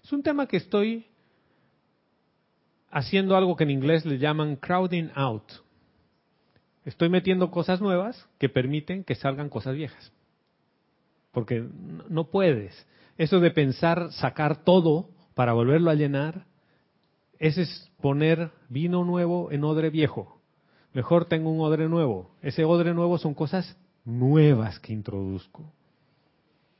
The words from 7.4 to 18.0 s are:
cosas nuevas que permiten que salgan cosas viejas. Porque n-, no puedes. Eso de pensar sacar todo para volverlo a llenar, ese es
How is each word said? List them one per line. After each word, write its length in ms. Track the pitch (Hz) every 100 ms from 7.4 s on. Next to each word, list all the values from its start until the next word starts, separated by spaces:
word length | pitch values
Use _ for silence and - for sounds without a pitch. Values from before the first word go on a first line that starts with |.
| 180
cosas 280 | 175 165 180
nuevas 480 | 202 180 208 - _ _
que 100 | 139
permiten 540 | 131 127 151 147 190
que 120 | 185 127
salgan 340 | 139 135 147
cosas 260 | 113 131 139
viejas. 360 | 143 - - _ _ _ _ _ _ _ _ _ _ _ _
Porque 260 | 127 110 117
n-, 120 | 123 - - 156 -
no 160 | 160 165
puedes. 560 | 196 180 120 98 - _ _ _ -
Eso 220 | 160 190
de 120 | 170
pensar 600 | 165 139 - 170 170 170
sacar 500 | - 131 - 147 151
todo 460 | - 185 165 156 - _ _ -
para 180 | 120
volverlo 380 | 117 120 160 170
a 40 | 151
llenar, 500 | 147 139 156 180 - _ _ _ _ _ _ _ _ -
ese 240 | 156 170
es 280 | 160 - - _